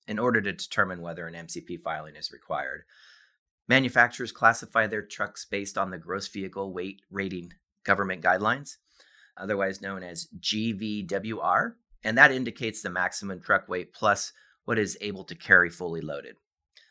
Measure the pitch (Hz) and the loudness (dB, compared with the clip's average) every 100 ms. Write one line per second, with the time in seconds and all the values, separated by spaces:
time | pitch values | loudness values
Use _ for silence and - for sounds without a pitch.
0 | - 107 123 113 101 85 - - 98 90 | -8 0 2 2 2 -4 -4 0 0 -2
1 | 85 85 82 82 82 - - 87 82 80 | -8 -10 -10 -12 -10 -10 -10 -8 -6 -6
2 | 76 76 - - - 76 67 76 - _ | -8 -12 -12 -12 -6 -4 -4 -8 -14 _
3 | - - _ _ _ _ - 127 127 123 | -20 -20 _ _ _ _ 2 2 4 4
4 | 120 - 117 - 117 117 113 117 110 107 | 4 2 -10 4 4 4 2 0 2 0
5 | 104 - 104 - - 101 98 - 95 90 | -6 -6 -6 -6 -6 -6 -4 -4 -4 -4
6 | 82 95 98 104 95 98 98 90 92 95 | -6 -6 -6 -8 -8 -6 -6 -6 -8 -10
7 | _ 98 98 90 85 - _ _ - 98 | _ -6 -4 -6 -10 -18 _ _ 0 2
8 | 95 92 90 92 104 127 147 - _ _ | 0 0 2 2 2 -2 -4 -16 _ _
9 | _ _ _ - 98 101 98 95 98 98 | _ _ _ -10 -4 0 0 -2 -8 -8
10 | 90 85 - 90 - 107 113 101 107 104 | -10 -12 -12 -10 -6 -2 -2 -4 -4 -6
11 | 90 98 107 107 80 95 233 - _ - | -4 -4 -4 -4 2 2 0 -6 _ -8
12 | 110 117 143 131 120 113 117 107 98 90 | 0 8 8 8 -2 -4 -4 -4 -4 0
13 | 90 - 98 92 - 98 - 90 85 - | 0 -2 -6 -6 0 0 0 -6 -6 0
14 | 107 101 - - _ _ - 113 101 - | 2 2 0 -10 _ _ -2 0 0 -2
15 | 104 95 95 85 - 92 87 85 90 82 | -8 -8 -10 -10 6 8 8 2 -6 -6
16 | 78 71 64 - _ _ _ _ _ | -6 -8 -10 -18 _ _ _ _ _